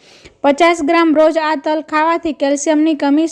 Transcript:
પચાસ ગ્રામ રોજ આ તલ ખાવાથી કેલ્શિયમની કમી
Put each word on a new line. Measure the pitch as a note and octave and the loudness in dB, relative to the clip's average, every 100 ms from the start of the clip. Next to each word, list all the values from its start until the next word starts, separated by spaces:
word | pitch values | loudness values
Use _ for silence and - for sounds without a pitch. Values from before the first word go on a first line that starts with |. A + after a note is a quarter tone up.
| _ - - _ | _ -20 -20 _
પચાસ | C#4 C#4+ E4+ E4+ D4 | 0 2 2 2 0
ગ્રામ | E4+ E4 D4 | 2 2 4
રોજ | D#4 D#4+ | 2 0
આ | D#4 D#4 D#4 | -2 -4 -4
તલ | D#4 D#4 | -4 -4
ખાવાથી | D#4 D#4+ E4+ E4 - | -2 0 -2 -4 -4
કેલ્શિયમની | C#4 C#4+ E4 D4+ D#4+ C#4+ | -2 -2 0 0 0 0
કમી | C#4+ D4 D#4+ | 0 0 0